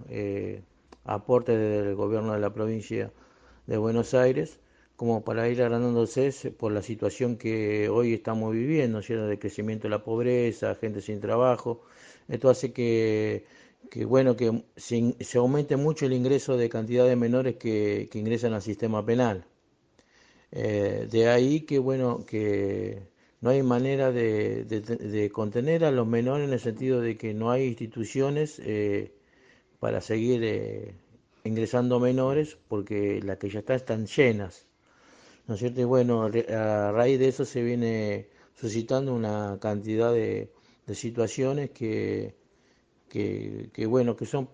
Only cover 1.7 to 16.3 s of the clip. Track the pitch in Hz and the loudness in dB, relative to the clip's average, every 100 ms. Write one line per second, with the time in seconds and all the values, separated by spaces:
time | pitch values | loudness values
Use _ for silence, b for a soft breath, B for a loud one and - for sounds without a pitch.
1.7 | 104 101 98 104 110 110 107 104 107 107 | 0 0 -2 0 0 0 -2 -2 -2 -4
2.7 | 110 101 110 101 b b b b b - | -4 -6 -6 -6 b b b b b -4
3.7 | 110 110 117 117 131 127 131 - - b | -2 0 0 2 4 4 2 -4 -10 b
4.7 | b b - 120 113 113 113 117 120 120 | b b -6 -2 -2 -2 -2 0 2 2
5.7 | 117 123 120 113 - 139 135 127 - 113 | 2 2 2 2 2 0 -2 -10 -6 -4
6.7 | 104 98 107 104 - 123 113 113 110 107 | -2 -4 -4 -4 0 -2 -2 -2 -2 0
7.7 | 107 104 107 120 113 - 113 110 113 127 | 0 2 2 2 0 -2 -2 -2 -2 0
8.7 | 160 127 110 95 113 107 101 101 98 107 | 2 2 -2 -4 -4 -2 -4 -6 -6 -6
9.7 | 110 110 104 113 113 120 123 120 - 107 | -4 -4 -4 -2 -2 2 2 0 -2 -4
10.7 | 101 113 101 95 104 104 113 127 117 120 | -4 -6 -6 -8 -6 -2 2 4 2 -2
11.7 | 117 B B B B - 113 131 127 131 | -8 B B B B -10 2 4 4 0
12.7 | 120 120 113 110 107 107 104 B B B | -2 2 4 4 2 0 -2 B B B
13.7 | B - 120 110 131 131 117 117 113 - | B -14 -6 2 4 4 4 2 0 -6
14.7 | - - 117 120 - 120 123 123 147 147 | -18 -2 2 2 0 0 2 4 2 0
15.7 | 139 147 151 135 127 123 | 0 0 0 0 2 2